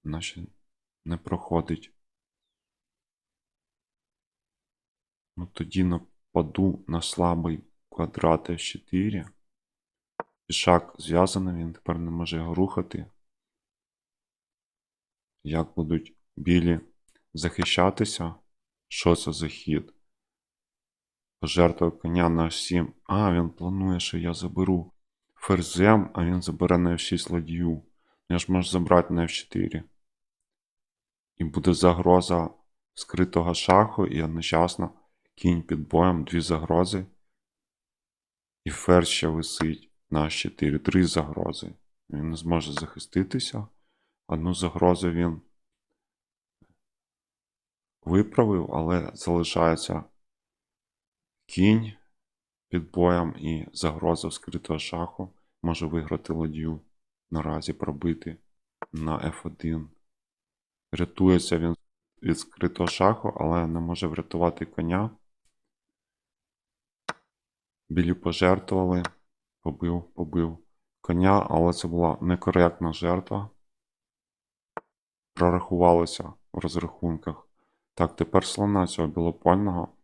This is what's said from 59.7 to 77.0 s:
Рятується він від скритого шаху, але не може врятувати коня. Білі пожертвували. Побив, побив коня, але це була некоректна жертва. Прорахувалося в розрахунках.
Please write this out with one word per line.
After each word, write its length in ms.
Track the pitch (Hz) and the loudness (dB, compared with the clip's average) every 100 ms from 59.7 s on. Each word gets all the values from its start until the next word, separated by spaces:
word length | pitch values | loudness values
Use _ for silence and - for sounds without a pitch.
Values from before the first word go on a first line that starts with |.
| 82 76 _ _ _ _ _ _ _ _ _ _ | -6 -8 _ _ _ _ _ _ _ _ _ _
Рятується 640 | - 87 - 92 92 - 82 | -4 -4 4 6 6 4 0
він 180 | 85 85 _ _ _ _ | 0 -2 _ _ _ _
від 160 | - 82 | -2 -2
скритого 480 | - - 90 - 87 | -4 -4 -4 0 -2
шаху, 420 | - 95 76 - - | 4 2 2 -4 -4
але 300 | 78 85 82 | 0 0 0
не 140 | 82 | -4
може 260 | 85 85 85 | -4 -4 -4
врятувати 600 | 78 85 85 85 - 82 | -6 -6 0 0 0 -10
коня. 440 | - 82 90 110 107 _ _ _ _ _ _ _ _ _ _ _ _ _ _ _ _ _ _ - - _ _ _ _ _ _ _ | -6 -2 -2 -2 -8 _ _ _ _ _ _ _ _ _ _ _ _ _ _ _ _ _ _ -14 -14 _ _ _ _ _ _ _
Білі 260 | 82 85 | 0 2
пожертвували. 880 | 87 85 87 90 95 - 95 92 90 87 _ _ _ _ _ | 0 -2 2 4 4 0 0 2 0 -2 _ _ _ _ _
Побив, 420 | 80 73 85 87 | -8 -4 -4 -4
побив 560 | 85 - 80 82 82 82 _ _ _ _ | -6 -8 -4 -2 -2 -4 _ _ _ _
коня, 460 | - 85 92 101 - | -2 4 6 4 4
але 220 | 82 87 | 2 2
це 160 | 85 87 | 0 -4
була 300 | 85 85 - | 0 0 0
некоректна 720 | 90 90 - 90 87 - 85 | -2 0 2 4 4 2 -6
жертва. 580 | 80 85 90 95 104 101 _ _ _ _ _ _ _ _ _ _ _ _ - _ _ _ _ _ | -2 -2 -2 -4 -8 -8 _ _ _ _ _ _ _ _ _ _ _ _ -18 _ _ _ _ _
Прорахувалося 960 | - 87 87 - 87 87 85 85 - - - _ | 0 2 2 -2 4 6 6 2 -4 -10 -14 _
в 60 | - | -8
розрахунках. 920 | 85 85 85 - | -4 -4 -6 -6